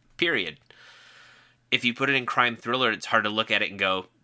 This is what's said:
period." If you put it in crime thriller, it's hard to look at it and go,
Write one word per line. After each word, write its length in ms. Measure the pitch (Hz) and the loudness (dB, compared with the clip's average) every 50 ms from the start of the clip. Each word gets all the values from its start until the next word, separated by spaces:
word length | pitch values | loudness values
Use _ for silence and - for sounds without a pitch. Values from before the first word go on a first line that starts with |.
| _ _ _ | _ _ _
period." 420 | - 170 170 156 113 90 80 76 - _ _ - - - - - - - - - - - - - - - _ _ _ _ - | -2 -2 0 0 -2 -2 -6 -8 -16 _ _ -20 -20 -20 -20 -20 -20 -20 -20 -20 -20 -20 -20 -20 -20 -20 _ _ _ _ -2
If 120 | 127 127 - | 0 0 0
you 100 | 120 117 | 0 -2
put 160 | - 135 135 | 0 0 0
it 60 | 139 | 0
in 100 | 131 123 | 0 0
crime 300 | - - 131 123 120 117 | 0 0 2 2 2 0
thriller, 360 | 110 - 117 123 131 127 113 | -4 -4 -2 0 2 2 2
it's 160 | 107 95 - | 0 -2 -2
hard 160 | - - 110 104 | 0 0 2 2
to 60 | 107 | 2
look 200 | 104 110 110 - | 0 -2 0 0
at 120 | 110 104 | 0 0
it 100 | 104 - | 0 -2
and 80 | 98 98 | -2 -2
go, 280 | 98 95 95 92 92 - _ _ | 0 0 0 -2 -4 -8 _ _